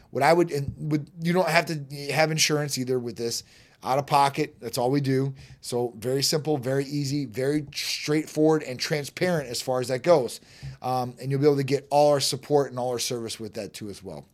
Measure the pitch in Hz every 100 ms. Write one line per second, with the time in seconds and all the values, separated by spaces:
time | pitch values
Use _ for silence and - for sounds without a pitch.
0 | - 127 143 175 165 143 139 - 151 151
1 | 143 170 170 180 165 165 165 160 135 143
2 | 143 139 156 156 - 147 147 131 127 127
3 | 120 110 117 - - - _ _ 110 139
4 | 139 147 139 143 147 - 117 - 123 143
5 | 135 131 135 135 - - - 120 120 110
6 | 120 139 - 156 156 147 123 135 139 147
7 | 135 147 135 107 135 151 143 - - -
8 | - 156 147 151 156 156 127 123 - 151
9 | 139 - 180 165 123 117 - 127 123 127
10 | 170 160 113 - - - - - 127 127
11 | 123 - 131 139 147 139 135 135 - 143
12 | 147 143 - 139 - 147 127 123 123 120
13 | - 120 113 - 107 110 95 - 104 92
14 | 95 73 -